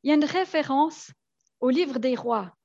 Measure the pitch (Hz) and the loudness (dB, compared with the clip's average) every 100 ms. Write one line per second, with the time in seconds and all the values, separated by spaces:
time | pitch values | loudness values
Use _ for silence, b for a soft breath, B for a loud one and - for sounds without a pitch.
0 | 262 302 294 359 370 320 285 269 320 - | 2 2 2 -2 -2 -2 0 0 0 -2
1 | - - _ _ _ _ 247 262 320 254 | -20 -20 _ _ _ _ 0 2 0 0
2 | 247 240 240 226 185 _ | -2 -2 -2 -4 -4 _